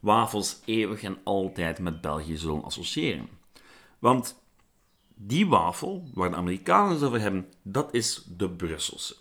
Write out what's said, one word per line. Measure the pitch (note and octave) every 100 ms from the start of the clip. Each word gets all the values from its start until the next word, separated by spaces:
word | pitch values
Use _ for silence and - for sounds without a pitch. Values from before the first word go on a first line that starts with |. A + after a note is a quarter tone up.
wafels | G2+ A2 A2 G#2+ F#2+ -
eeuwig | - A2+ G#2 G#2
en | G2+ -
altijd | - G2 F#2+ F#2+ E2+ E2
met | F2 D#2+
België | D#2 D2+ D#2 D#2
zullen | D#2+ D2+
associëren. | - - E2+ - D#3 D#2+ A#1 - _ - _ - - _
Want | A#2 B2+ A#2+ - _ _ _ _ _ _ _
die | - G2+ C#3+ G3
wafel, | A2+ E2+ F2 - F#3+ D#3+
waar | - F2+
de | E2
Amerikanen | F2 F#2+ - F#3 G3+
het | E3
over | C#3+ A#2
hebben, | G#2 F#2+ F#2+ _
dat | G2 A2 -
is | A#2 G#2+ - - F2
de | F#2+
Brusselse. | F2 F2 D#2 - - - -